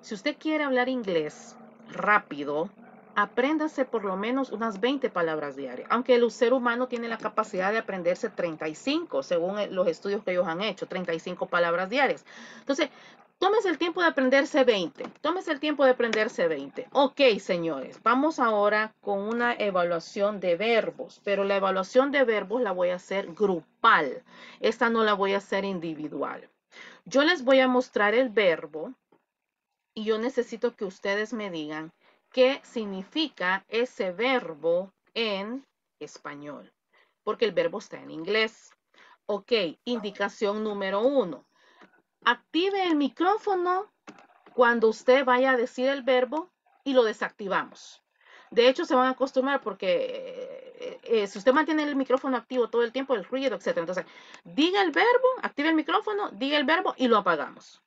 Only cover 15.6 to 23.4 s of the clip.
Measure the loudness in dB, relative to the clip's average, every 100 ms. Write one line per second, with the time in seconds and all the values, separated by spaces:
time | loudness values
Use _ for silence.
15.6 | -2 2 4 4 2 0 -2 0 -2 -2
16.6 | -8 -12 -4 2 2 4 4 4 -2 -4
17.6 | -2 -4 -8 -4 2 4 2 2 0 4
18.6 | 2 2 -2 _ -6 -4 -4 -2 -2 0
19.6 | 0 0 0 -2 -4 -2 -2 0 -2 0
20.6 | 2 2 0 -6 -14 -10 -4 0 2 2
21.6 | 2 0 2 4 4 4 4 4 0 -2
22.6 | -2 0 0 -2 -4 -6 -6 0